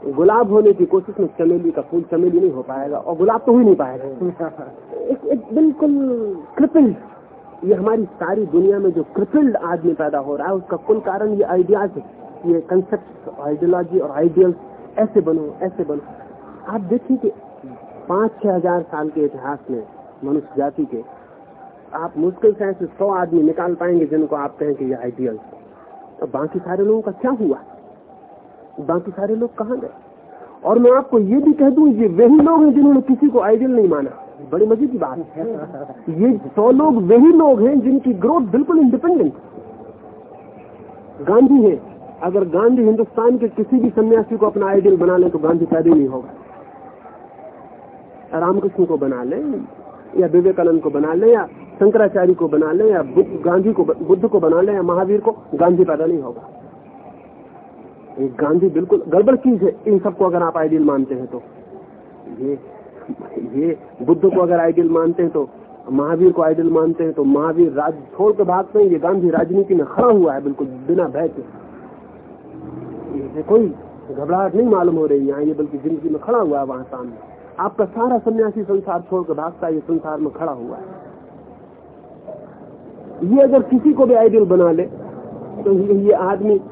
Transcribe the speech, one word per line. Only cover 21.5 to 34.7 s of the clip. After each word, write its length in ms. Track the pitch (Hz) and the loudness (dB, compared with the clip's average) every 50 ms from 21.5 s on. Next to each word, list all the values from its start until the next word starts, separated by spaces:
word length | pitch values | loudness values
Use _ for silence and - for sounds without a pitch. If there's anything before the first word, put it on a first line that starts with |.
| - - - - - - - - - | -20 -20 -20 -20 -20 -20 -20 -14 -12
आप 180 | 151 165 170 - 151 | -10 -10 -8 -6 -4
मुश्किल 340 | 160 180 180 - - 214 | -4 -4 -4 0 0 0
से 120 | 202 - 208 | 0 0 -6
ऐसे 220 | 196 190 190 180 156 | -6 -6 -6 -10 -10
सौ 200 | - - 196 202 196 | -6 -4 -4 -2 -2
आदमी 280 | 185 180 165 165 165 | -4 -4 -2 0 0
निकाल 320 | 151 160 160 - 170 175 170 | 2 0 0 -2 -4 -6 -4
पाएंगे 300 | - 175 175 175 170 160 | -4 -4 -2 0 0 0
जिनको 300 | 139 151 156 156 147 151 | 0 -2 -2 -2 -2 -4
आप 200 | 147 143 143 - - | -6 -6 -10 -8 -6
कहें 160 | 147 147 139 | -6 -6 -4
कि 100 | 135 139 | -4 -6
ये 100 | 127 131 | -6 -6
आइडियल, 400 | 120 120 123 120 - 127 120 110 104 - - - - - - - - - - - - - - - - | -6 -8 -10 -8 -6 -6 -6 -6 -10 -16 -20 -20 -20 -20 -20 -20 -20 -20 -20 -20 -20 -20 -20 -14 -12
तो 60 | 156 135 | -12 -8
बाकी 300 | 131 135 151 156 - 185 | -6 -8 -8 -6 -8 -10
सारे 260 | 180 175 180 185 202 | -8 -6 -4 -2 0
लोगों 160 | 208 220 226 | 0 0 -2
का 80 | 214 208 | -2 -6
क्या 180 | 190 - - 254 | -8 -4 -4 -4
हुआ, 260 | 277 220 214 156 - - - - - - - - - - _ - - - - - - - - - - - - - - - | -2 -2 -2 -4 -4 -4 -8 -20 -20 -20 -20 -20 -20 -20 _ -20 -20 -20 -20 -20 -20 -20 -20 -20 -20 -20 -20 -20 -18 -12
बाकी 300 | 147 151 165 175 175 202 | -6 -4 -4 -4 -4 -8
सारे 240 | 180 196 196 202 220 | -10 -8 -6 -4 -4
लोग 180 | 220 240 233 - | -4 -4 -8 -8
कहाँ 220 | - 214 214 254 262 | -10 -8 -8 -8 -8
गए? 120 | - - - - - - - - - - - - - - - - - | -10 -14 -16 -20 -20 -20 -20 -20 -20 -20 -20 -20 -20 -20 -20 -8 -2
और 140 | - 214 240 | 0 2 6
मैं 120 | 240 247 | 6 6
आपको 260 | 254 269 269 269 269 226 | 6 4 2 2 0 2
ये 160 | 202 190 233 294 | 2 2 0 4
भी 140 | 294 311 294 | 4 4 4
कह 160 | 302 277 277 | 6 4 4
दूं, 160 | 262 311 311 294 | 6 6 4 4
ये 180 | 226 208 233 202 | 4 4 0 0
वही 280 | 165 180 240 233 294 302 | 4 6 6 8 8 8
लोग 240 | 285 311 330 294 | 6 6 6 6
हैं 100 | 311 294 233 | 6 6 6
जिन्होंने 260 | 294 277 285 277 262 262 | 6 6 6 6 4 4
किसी 240 | - 254 - 294 285 | 2 2 2 2 2
को 120 | 226 240 | 4 2
आइडियल 300 | 185 208 220 220 254 262 | 4 4 2 2 2 2
नहीं 160 | 247 233 208 175 | 2 4 4 2
माना। 220 | 156 147 139 131 - - - - - - 143 131 | 2 0 -4 -8 -10 -16 -20 -20 -20 -20 -10 -6
बड़ी 140 | 147 175 214 | 0 0 2
मजे 200 | 214 | 2